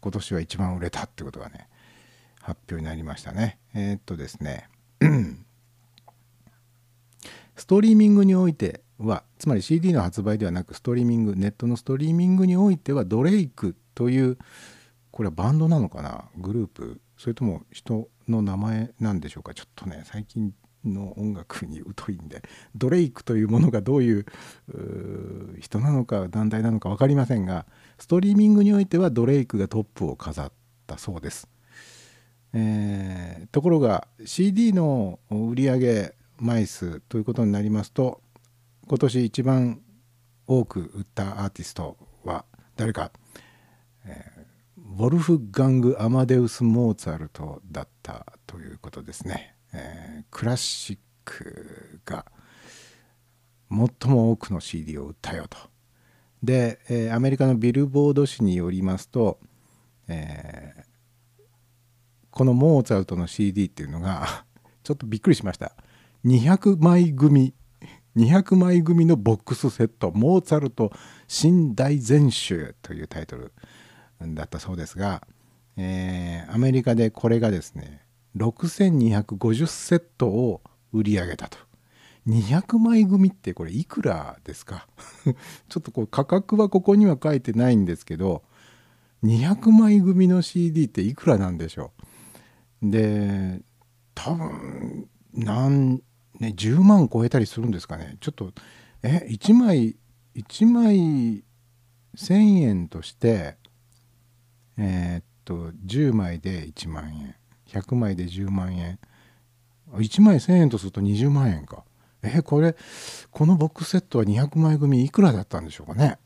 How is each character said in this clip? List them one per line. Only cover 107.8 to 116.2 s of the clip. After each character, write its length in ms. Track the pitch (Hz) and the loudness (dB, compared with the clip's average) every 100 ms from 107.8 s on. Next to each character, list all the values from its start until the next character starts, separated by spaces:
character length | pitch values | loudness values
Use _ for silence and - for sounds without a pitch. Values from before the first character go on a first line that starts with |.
| 95 123 | -4 -2
枚 180 | 110 | -2
で 120 | 90 90 | -4 -6
十 220 | 92 98 | -6 -4
万 280 | 98 92 90 | -4 -4 -6
円、 220 | 87 95 _ _ _ _ _ _ _ _ - 98 | -8 -10 _ _ _ _ _ _ _ _ -14 -6
一 220 | 110 - | -4 6
枚 200 | 214 165 | 6 6
千 180 | - 180 | 4 4
円 100 | 156 | 4
と 80 | 113 | 2
す 80 | 95 | -6
る 60 | |
と 80 | 95 | -4
二 160 | 101 101 | -2 2
十 140 | 135 | 2
万 200 | 143 131 | 2 0
円 140 | 82 | -2
か。 200 | 71 - _ _ _ _ | -8 -20 _ _ _ _
え、 200 | 104 143 | -2 -2
こ 180 | 156 147 | 0 2
れ、 160 | 165 160 - - - - - | 2 0 -14 -18 -18 -18 -20
こ 160 | - 156 | 0 4
の 100 | 180 | 4
ボ 120 | 156 | 2
ッ 40 | |
ク 120 | - | -4
ス 60 | 160 | -4
セ 80 | 185 | -4
ッ 20 | |
ト 160 | - 123 | 0 0
は 60 | |
二 120 | 104 104 | 2 2
百 220 | 143 160 | 0 2
枚 200 | 160 151 | 2 2
組 260 | 143 131 | 2 2
い 60 | 135 | 2
く 120 | - | 4
ら 100 | 196 | 4
だ 80 | 107 | 4
っ 60 | 98 | -4
た 140 | 85 | -8
ん 40 | |
で 60 | 78 | -10
し 100 | - | -16
ょ 40 | |
う 20 | - | -10
か 80 | |
ね。 240 | 104 147 - | 0 0 0